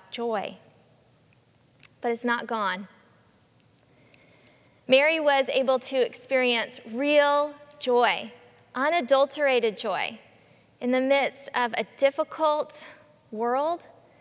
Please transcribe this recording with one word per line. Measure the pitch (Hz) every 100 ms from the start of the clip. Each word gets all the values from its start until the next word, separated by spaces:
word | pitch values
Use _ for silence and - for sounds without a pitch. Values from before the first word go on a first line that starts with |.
| -
joy. | - 233 214 - - _ _ _ _ _ _ _ _ _ _ _ _ - _
But | 247
it's | 233 240
not | 240 226
gone. | 226 196 185 196 _ _ _ _ _ _ _ _ _ _ _ _ - _ _ _ _ _ _ -
Mary | 262 302 320
was | 294 277 269
able | 262 254 262
to | - 269
experience | 226 - - 262 247 240 - - -
real | 226 285 294 285 285 294 285 - -
joy, | 254 240 233 175 220 - - - _
unadulterated | - 285 349 247 269 277 294 277 254 226 190
joy, | 220 170 92 226 - _ _ _ _ -
in | 247
the | 254
midst | 262 277 247 - -
of | - 240 226
a | - -
difficult | 277 277 311 - 311 302 302 - - - - _ _
world | 214 240 254 302 339 - - _ _